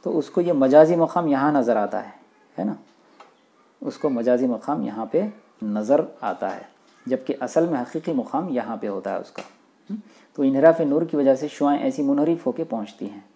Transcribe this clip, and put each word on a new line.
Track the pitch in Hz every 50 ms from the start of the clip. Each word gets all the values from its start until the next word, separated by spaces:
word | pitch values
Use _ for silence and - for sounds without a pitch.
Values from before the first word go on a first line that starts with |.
| -
तो | 180
उसको | - 160 143 - - 202
ये | 175 175 170
मजाजी | 139 135 131 139 151 160 160 175
मकाम | 170 165 151 - 175 170 156
यहाँ | 143 131 139 151
नज़र | 151 143 120 117 117
आता | 107 101 98 - 98
है, | 98 - - - - _ _ _ _ _ _
है | - 92
ना, | 214 - - - _ _ _ _ _ _ _ - - _ _ _ _ _ _ _ _ _ _
उसको | - 139 120 - - 151
मजाजी | 131 117 117 127 123 120 131
मकाम | 127 120 107 - - 147 160 -
यहाँ | - 107 110 110 110
पे | - 160 202 214 - - _ _ _ _ 110
नज़र | 107 104 107 107 110 139 156 156 - - -
आता | - 104 92 - 92 95
है, | 92 92 - - _ _ _ _ _ _ _
जबकि | 127 127 127 - - 135
असल | - 135 120 - 165 165 170
में | 160 131
हकीकी | 123 - - 160 165 - 160
मुकाम | 131 113 - - 143 180 180
यहाँ | 139 123 113 110 113
पे | 107 -
होता | 107 98 92 - 101
है | 92 90
उसका, | 90 - _ - - - - _ _ _ _ _ _ _
हम्म? | 196 220 - - - - - _ _ -
तो | 143
इनहराफ | 135 135 135 143 165 160 160
नूर | 165 143 139 151 170
की | 160 -
वजह | 147 139 135 131
से | 131 151 147
शुआएं | - - 147 143 143 -
ऐसी | - 135 131 -
मुनहरिफ | 143 139 143 143 147 165 170 165 -
होके | 131 120 - 165
पहुँचती | 160 - 113 104 - - - -
हैं। | 101 104 101 98 _ _